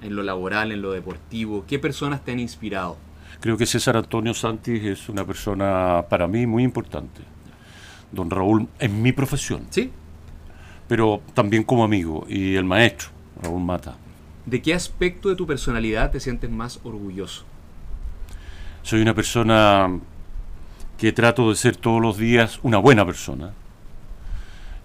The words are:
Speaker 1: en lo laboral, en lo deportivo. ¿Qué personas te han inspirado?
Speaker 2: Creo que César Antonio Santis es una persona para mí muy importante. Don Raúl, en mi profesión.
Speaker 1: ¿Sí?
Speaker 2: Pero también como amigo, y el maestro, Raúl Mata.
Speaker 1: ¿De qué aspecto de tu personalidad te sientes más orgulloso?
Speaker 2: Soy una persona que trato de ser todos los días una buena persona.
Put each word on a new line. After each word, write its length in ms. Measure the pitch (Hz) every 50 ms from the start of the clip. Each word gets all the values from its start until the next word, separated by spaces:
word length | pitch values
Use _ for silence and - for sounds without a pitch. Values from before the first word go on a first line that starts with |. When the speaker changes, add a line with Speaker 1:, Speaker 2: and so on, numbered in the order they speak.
Speaker 1:
en 140 | 117 101 101
lo 60 | 101 101
laboral, 500 | 98 92 92 90 95 104 107 110 110 107
en 80 | 101
lo 100 | 98 95
deportivo. 720 | 95 92 87 92 87 80 - - 117 113 110 107 104 98 -
¿Qué 120 | - 143 135
personas 460 | 143 156 135 - 147 143 143 135 -
te 80 | 131 120
han 60 | 123
inspirado? 560 | 120 117 - - 113 101 98 95 92 87 78 - - - - - - - - -
Speaker 2:
Creo 160 | - 113 110
que 100 | 101 117
César 300 | - - 113 - 135 120
Antonio 380 | 113 107 - - 113 110 117 107
Santis 500 | - - 113 110 107 - 123 117 107 107
es 240 | 101 98 - -
una 180 | - 104 98 92
persona 800 | 92 92 - - 104 101 98 98 98 92 92 92 90 87 85 87 -
para 180 | 104 87 87
mí 180 | 87 104 120 123
muy 180 | 117 110 117 127
importante. 580 | 123 - - - - - 73 65 64 - - - - - - - - - - - - - - - - - - - -
Don 180 | - 92 87 82
Raúl, 380 | 90 95 92 101 110 107 120 - -
en 240 | - - 107 101 107
mi 120 | 117 127 127
profesión. 520 | 139 135 - 143 135 - - 104 - - -
Speaker 1:
¿Sí? 200 | - 190 247 254 - - - - - - - - - - - - - - - - - - - -
Speaker 2:
Pero 320 | 123 110 113 110 104 101 - - -
también 300 | - 107 101 113 110 107
como 200 | - 127 117 113
amigo, 400 | 107 107 95 82 82 78 80 - -
y 260 | 113 98 95 95 95
el 100 | 95 92
maestro, 440 | 92 90 110 117 - - - - - - - - - - -
Raúl 220 | - 82 87 90 90
Mata. 320 | 87 90 90 - - 60 - - - - - - - - - -
Speaker 1:
¿De 160 | 117 123 120
qué 120 | - 156 170
aspecto 560 | 175 - - - - 180 180 180 - - 196
de 60 | 185
tu 120 | 185 175
personalidad 640 | 160 143 120 - 135 120 113 113 110 107 110 139 143
te 80 | 143 135
sientes 300 | - 131 120 117 - 113
más 300 | 113 110 113 123 - - -
orgulloso? 600 | 120 107 104 101 98 92 98 92 87 - - - - - - - - - - - - - - - - - - - - - - - - - - - - - -
Speaker 2:
Soy 200 | - - 113 110
una 120 | 107 113 107
persona 760 | 110 104 - - 117 113 110 113 110 107 104 101 98 95 90 90 82 - - - - - - - - - - - - - - - - - - -
que 160 | - 110 110 -
trato 360 | - 113 117 117 - 120 110
de 60 | 104
ser 200 | - - 120 107
todos 240 | - - 117 113 113
los 160 | 113 113 95
días 420 | 101 113 117 120 117 113 104 - - -
una 140 | 127 110
buena 280 | 98 98 143 135 104 95
persona. 480 | 87 82 - - - 67 65 78 101 - - - - - - - - - - - - - - - - - - - - - - - - - - -